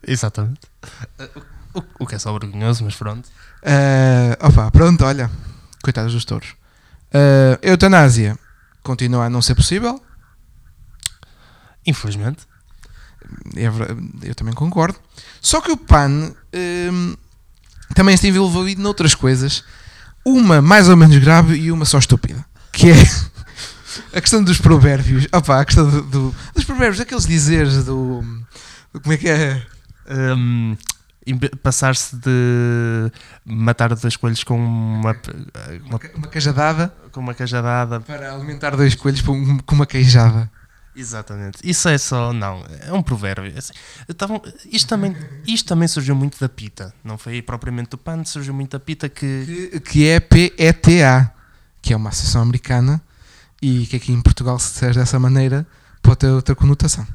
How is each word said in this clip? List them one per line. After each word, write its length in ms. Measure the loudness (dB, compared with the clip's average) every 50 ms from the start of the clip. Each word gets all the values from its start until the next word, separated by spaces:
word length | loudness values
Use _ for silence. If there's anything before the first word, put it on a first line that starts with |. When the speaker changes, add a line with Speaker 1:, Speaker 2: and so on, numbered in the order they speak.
| -6
Speaker 1:
Exatamente. 540 | -6 -6 -4 -4 -6 -4 -4 -6 -6 -6 -10 -14 _ _ _ -20 -20 -20 -20 -20 -20 -18 -20
Eh, 120 | -20 -20 -20 -20 -20 -20 -20 -20 -20 -14 -14
o, 40 | -14
o, 60 | -14 -14 _ -12
o 60 | -12
que 80 | -10 -10
é 40 | -10
só 140 | -8 -8 -8
vergonhoso, 480 | -8 -8 -10 -10 -6 -2 -2 -2 -2 -4
mas 120 | -8 -8
pronto. 320 | -8 -10 -10 -10 -12 -14 -20 -20 -20 -20 -20 -20 -12
Speaker 2:
Eh, 760 | -2 0 2 2 2 2 2 2 4 4 4 4 2 0 -2 0
opa, 300 | 2 4 4 4 4 6
pronto, 340 | 4 6 6 6 4 2 2
olha. 260 | 0 0 -2 -4 -6 -8 -10 -14 -16 -20 -20 _ _ -20 _
Coitados 300 | -6 -6 -4 -4 -4 -4
dos 120 | -6 -6 -6
touros. 300 | -8 -10 -10 -10 -14 -20 _ _ _ _ _ _ _ _ _ _ _
Eh, 460 | 2 4 4 6 6 6 6 4 2 2
eutanásia 760 | 2 2 2 4 4 6 6 6 6 6 4 4 0 -2 -4 -8 _ _ _ _ _ _ _ _
continua 440 | _ -8 -6 -4 -4 -2 -2 -2 -2
a 40 | -2
não 100 | -2 -2
ser 120 | 0 0 2
possível. 480 | 2 2 0 0 -4 -4 -6 -6 -8 _ _ -20 -20 _ _ _ _ _ _ _ -20 _ -20 _ _ -20 -20 -20 -14 -14 -14 -14 _ -20 _ _ _ _ _ _ _ _ _ _ _ _
Speaker 1:
Infelizmente. 600 | -4 -4 -4 -4 -10 -8 -6 -8 -8 -8 -10 -16 _ _ _ _ _ -20 -20 -20 -20 -20 -20 -20 -20 _ -20 -20 -20 -20 -20 -20 -16 -10
Speaker 2:
É 140 | -6 -4 -4
ver-, 260 | -4 -4 -8 -8 -8 -12 -12 -14 -16 -16
eu 120 | -14 -14 -10
também 200 | -10 -8 -8 -6
concordo. 440 | -6 -6 -4 -2 -2 -2 -2 -4 -8 _ _ _ -20 -20 -20 -20 -6
Só 200 | -4 -2 -2 -2
que 100 | -2 -2
o 40 | -4
pan, 580 | -4 4 4 4 6 6 2 0 -2 -4 -6 -12 -18 -20 _ -10 -8 -8 -6 -6 -6 -4 -4
hum, 240 | -4 -4 -4 -6 -8 -12 _ _ _ _ _ _ _ _ _ _ -20 -20 -14 -4 0
também 200 | 2 4 4 4
esteve 240 | 4 4 2 2 2
envolvido 440 | 0 0 0 -2 -4 -6 -6 -6
noutras 320 | -6 -6 -4 0 0 0 0
coisas. 500 | 2 0 0 0 0 -2 -4 -6 -8 -10 -14 -20 -20 -20 -20 -20 -20 -20 -20 -20 -8 -2
Uma 380 | 2 2 4 6 6 6 6
mais 260 | 6 6 6 6 8 8
ou 80 | 8
menos 200 | 10 10 10 8 8
grave 360 | 6 6 6 6 6 4 2
e 160 | 0 -2 -4
uma 120 | -4 -2 -2
só 140 | 0 2 2
estúpida. 460 | 4 2 2 0 0 -6 -8 -10 -14 _ _ _ -20 -14
Que 180 | 0 4 8 8
é 40 | 10 10 8 8 6 -2 -6 -8 _ -18 -20 -20
<laughs> 640 | -16 -18 -18 -18 -18 -20 -20 -18 -18 -18 -18 -8 -8
a 40 | -4
questão 220 | -2 0 2 2
dos 160 | 2 2 2 4
provérbios. 680 | 6 6 6 8 6 4 4 2 0 0 0 0 0 2
Opa, 280 | 0 0 2 2 2 2
a 40 | 2
questão 240 | 4 4 4 4 4
do, 140 | 2 0
do, 320 | -2 -2 -4 -2 -2 -2 -6 -10 -16 -6 -6
dos 100 | -6 -4
provérbios, 360 | -4 -4 -2 -2 -2 -2 -4
aqueles 260 | -8 -8 -6 -6 -2
dizeres 580 | -2 0 0 2 2 2 2 2 2 0 0 -2
do, 380 | -2 -4 -6 -6 -6 -6 -8 -10 -10 -12 -14 -16 _ _ -20 -20 -20 -20 -20 _ _
do 80 | _ -10
como 120 | -4 -4
é 40 | -4
que 120 | -2 -2 -2
é? 380 | -2 -2 -2 -2 -4 -6 -8 -12 -20 -20 _ _ -20 _ -18 -10 -8 -4 -4 -2 -2
Speaker 1:
Hum, 400 | -2 -2 -2 -2 -2 -4 -4 -6 -8 -10 -14 -14 _ _ _ _ _ _
imbe-, 280 | -8 -6 -4 -4 -6 -6
passar-se 580 | -4 _ -4 -2 -2 -2 -2 -2 -4 -6 -10 -12
de 920 | -8 -4 -2 -2 0 0 0 0 0 -2 -2 -2 -4 -4 -4 -4 -4 -4 -6 -8 -10 -20 -20 -20 _ _
matar 500 | -10 -6 -4 -2 -2 0 0 -2 -2 -2
dois 220 | -2 -4 -6 -6
coelhos 280 | -4 -4 -4 -4 -4 -4
com 120 | -4 -4
uma 580 | -4 -2 -4 -4 -4 -4 -4 -4 -4 -4 -4 -4
pe-, 180 | -6 -10 -16
uma 560 | -16 -16 -18 -18 _ -18 -18 -16 -18 -18 -14 -10
Speaker 2:
Uma 100 | -10 -10
ca-, 120 | -10 -12 -14
uma 120 | -14 -14 -10
cajadada. 680 | -8 -4 -4 -2 -2 0 0 -2 0 -2 -4 -4 -6 _ -20 -20
Speaker 1:
com 100 | -16 -12
uma 140 | -12 -12 -10
cajadada. 680 | -8 -8 -6 -4 -4 -4 -2 -2 -4 -4 -6 -6 -10
Speaker 2:
Para 320 | -10 -14 -16 -14 -14 -14
alimentar 440 | -14 -12 -12 -12 -12 -8 -8 -6 -4
dois 180 | -2 -2 -2 -4
coelhos 260 | -2 -4 -6 -4 -4
com, 360 | -4 -4 -4 -4 -2 -2 -2 -4
com 160 | -2 -2 0
uma 120 | 0 0
queijada. 640 | -2 -2 0 2 4 4 6 4 4 2 0 -4 -6 _ _ _ _ _ _ _ _ _
Speaker 1:
Exatamente. 640 | -18 -16 -14 -14 -14 -14 -14 -14 -14 -14 -14 -14 -12 -6
Isso 240 | -6 -4 -2 0 0
é 80 | 0
só, 380 | -2 -2 -4 -6 -4 -4 -6 -6
não, 280 | -6 -8 -8 -10 -12 -16 -18 -20 -20
é 100 | -16 -8
um 100 | -6 -6
provérbio. 480 | -4 -4 -6 -6 -6 -8 -10 -10 -12 -14 -14
É 40 | -16
assim, 140 | -16 -18 -20 -20 -20 -20 -20 -20 -18
eu 80 | _ -12
tava, 280 | _ -8 -8 -8 -10 -12 -16 -20 -20 -20 -10
isto 160 | -6 -6 -4
também, 300 | -4 -4 -4 -4 -6 -6 -10 -14 -18 -20 -16 -10
isto 200 | -8 -8 -8 -6
também 220 | -4 -2 -2 -2 -2
surgiu 260 | -2 -4 -4 -2 -2
muito 240 | -2 -2 -4 -6 -6
da 120 | -8 -8
pita. 420 | _ -10 -18 -18 _ -18 -20 -20 -20 _
Não 140 | _ -16 -16
foi 240 | -16 -14 -14 -14 -14
propriamente 480 | -12 -12 -14 -12 -12 -10 -10 -10 -10 -12
do 60 | -14 -16
pan, 240 | _ -12 -10 -10 -10
surgiu 260 | -10 -12 -12 -10 -10
muito 200 | -10 -10 -10 -10
da 80 | -12 -14
pita 280 | -12 -12 -12 -10 -10 -12
que 600 | _ -8 -8 -8 -8 -8 -10 -10 -12 -12 -12 -12
Speaker 2:
Que, 80 | -12 -14
que 260 | -14 -4 0 2 2
é 140 | 4 4 0
P 320 | 4 _ 6 6 6 2 0 2
E 120 | 2 2
T 320 | 2 4 6 6 6 6
A, 300 | 6 4 4 4 2 0 _ _ _ _ _ _ _ _ _ _
que 140 | -4 -4 -4
é 20 |
uma 140 | -4 -4 -6
associação 320 | -8 -6 -4 -2 0 0
americana 580 | 0 0 -2 -4 -4 -4 -2 0 0 0 -2 -2 _ _ _ _ _ _ _ _ _ _ _ _
e 240 | -4 -2 -2 -2 -4
que 100 | -4 -6
aqui 160 | -8 -4 -2
em 80 | -4 4
Portugal, 380 | 4 4 2 4 -2 -6 -4 -4
se 140 | -6 -8
disseres 240 | -6 -4 -2 0 0
dessa 220 | 0 0 0 0 0
maneira, 480 | 0 2 2 2 0 0 -2 -4 -6 _ _ _ _ _ _ _
pode 160 | _ 4 4 4
ter 80 | 2
outra 280 | 0 0 0 0 -2 -2
conotação. 520 | 0 2 2 2 2 0 -2 -2 -6 -8 -12 -14